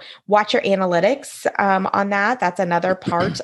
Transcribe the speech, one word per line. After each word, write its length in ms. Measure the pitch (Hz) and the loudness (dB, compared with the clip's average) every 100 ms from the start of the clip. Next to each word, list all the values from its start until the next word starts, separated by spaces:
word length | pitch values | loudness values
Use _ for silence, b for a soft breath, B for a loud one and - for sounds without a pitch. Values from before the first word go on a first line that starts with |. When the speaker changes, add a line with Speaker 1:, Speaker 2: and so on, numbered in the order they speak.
| B B - | B B 0
Speaker 1:
watch 240 | 208 214 | 2 2
your 100 | 240 | 0
analytics, 840 | - 190 185 175 190 285 - - - - | 2 0 2 2 2 0 -6 -8 -4 0
um, 280 | 202 190 190 | 2 2 2
on 180 | - 202 | 0 0
that. 280 | 202 202 254 | 0 0 0
That's 180 | 180 180 | -2 0
another 340 | 180 170 185 | 0 0 0
Speaker 2:
<clears throat> 60 | 185 | -2
Speaker 1:
part 400 | - 175 180 160 | -2 0 0 -4